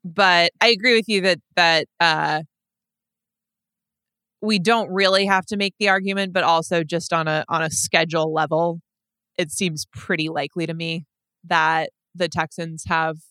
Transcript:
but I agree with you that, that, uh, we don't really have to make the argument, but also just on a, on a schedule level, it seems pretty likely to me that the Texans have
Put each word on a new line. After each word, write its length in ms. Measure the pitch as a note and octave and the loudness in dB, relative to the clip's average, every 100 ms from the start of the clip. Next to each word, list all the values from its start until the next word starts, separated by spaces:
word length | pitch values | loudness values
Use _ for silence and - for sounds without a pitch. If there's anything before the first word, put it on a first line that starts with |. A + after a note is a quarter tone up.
but 480 | F3+ E3 F#3+ F3 E3+ _ | -6 2 4 6 2 _
I 100 | A3+ | 2
agree 260 | G#3+ B3 A#3 | 4 4 2
with 120 | A3 | 2
you 140 | G3+ | 0
that, 180 | F#3 F3 _ - | 2 -2 _ 0
that, 300 | E3+ D#3+ - _ | 2 2 -2 _
uh, 420 | E3+ D#3 D3+ D#3 D#3+ _ _ _ _ _ _ _ _ _ _ _ _ _ _ _ _ _ _ _ | 0 2 -2 -4 -6 _ _ _ _ _ _ _ _ _ _ _ _ _ _ _ _ _ _ _
we 160 | G#3+ G#3+ | -2 0
don't 320 | F3 A#3 F3 | 2 2 0
really 340 | F#3 G3 F#3+ G3 | 0 2 4 2
have 180 | F#3+ F3 | 0 0
to 100 | G3+ | -4
make 180 | G3+ _ | -4 _
the 100 | G3+ | 2
argument, 440 | F#3+ G3 G3 G3 | 2 0 -4 -2
but 100 | F#3 | 0
also 400 | D#3+ E3 E3 E3+ | 2 2 2 -2
just 300 | D#3+ E3+ - | -2 -4 -2
on 140 | E3 D#3 | -2 0
a, 180 | D#3 - | -4 -2
on 140 | E3 | -4
a 80 | D#3+ | -2
schedule 640 | - - E3 E3 E3 D#3+ | -4 0 0 0 -2 -2
level, 460 | D#3 D3+ D#3 E3+ E3+ _ _ _ _ _ - | -2 -2 0 -2 -4 _ _ _ _ _ -6
it 140 | F3+ | -6
seems 340 | - F#3 D3+ - - | -4 -4 -4 -12 -16
pretty 340 | - F3 D#3 | -6 -4 -2
likely 360 | D#3+ C#3+ F3+ E3 | -4 -6 -6 -6
to 80 | |
me 320 | E3 E3 E3 D3+ _ _ _ E3+ | -6 -6 -8 -10 _ _ _ -2
that 460 | E3+ D#3 D#3+ D#3 _ _ F3 | 2 2 0 -4 _ _ -6
the 120 | E3+ | -4
Texans 580 | E3+ D#3+ - E3 D#3+ - | -2 -4 -6 -10 -12 -4
have 300 | E3 D#3+ D#3+ _ | -2 -2 -6 _